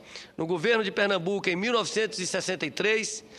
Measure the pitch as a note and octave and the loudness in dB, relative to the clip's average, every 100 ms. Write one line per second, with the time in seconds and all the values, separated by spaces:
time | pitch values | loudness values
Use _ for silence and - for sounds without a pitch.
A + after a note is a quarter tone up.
0 | - - - - D#3+ F3+ G3 A3+ G3 F#3 | -16 -18 -14 -6 -2 2 4 4 2 2
1 | G3+ F#3+ E3 G3+ F#3+ F3 A3 A#3 F#3 G#3+ | 2 2 0 0 0 0 2 0 0 0
2 | A3 A3 F3 F#3+ F3 F#3 D3+ - G3+ A3 | -2 -2 -4 -2 -2 -2 -4 0 2 2
3 | G#3 - - | 0 -6 -12